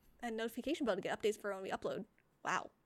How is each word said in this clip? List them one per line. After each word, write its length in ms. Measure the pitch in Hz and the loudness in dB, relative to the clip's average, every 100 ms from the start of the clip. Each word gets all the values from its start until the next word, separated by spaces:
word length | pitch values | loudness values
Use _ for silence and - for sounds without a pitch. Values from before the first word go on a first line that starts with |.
| - - | -20 -8
and 140 | 240 220 | -4 -2
notification 500 | 226 240 247 330 240 | -2 -2 0 2 4
bell 100 | 190 | 2
to 60 | |
get 180 | 175 - | 2 2
updates 180 | 214 208 | 2 2
for 140 | 208 | -2
when 100 | 190 | -4
we 80 | 190 | -4
upload. 340 | 175 - - 208 _ _ _ | -2 -2 -4 -6 _ _ _
Wow. 260 | - - - _ | 0 0 -2 _